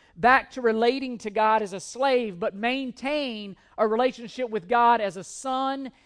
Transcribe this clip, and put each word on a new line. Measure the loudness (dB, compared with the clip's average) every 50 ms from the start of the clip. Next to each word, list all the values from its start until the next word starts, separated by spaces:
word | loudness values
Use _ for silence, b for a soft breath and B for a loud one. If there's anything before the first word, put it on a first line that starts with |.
| b b b
back | 2 4 6 6 6 4 -2
to | -6 -2
relating | 0 2 2 4 4 4 2 2 -4 -6 -8 -8
to | -10 -4
God | 0 2 4 4 4 2
as | 0 -2 -6
a | -10
slave, | -12 -12 -6 -2 0 2 2 2 0 -2 -4 -4
but | -4 -6 -4
maintain | -2 -2 -2 -2 -2 -4 -8 -10 -8 -6 -4 -4 -2 -4 -6 -8 -8 -10 -12 -14 b b b b
a | -2 0
relationship | 2 2 2 2 0 -2 -4 -12 -12 -8 -6 -6 -4
with | -4 -6 -2
God | 0 2 4 6 6 6 4
as | 2 -2 -4
a | -8 -12
son | -14 -14 -10 -8 -6 -4 -2 -2 -2 -4 -4 -8 -12 b b b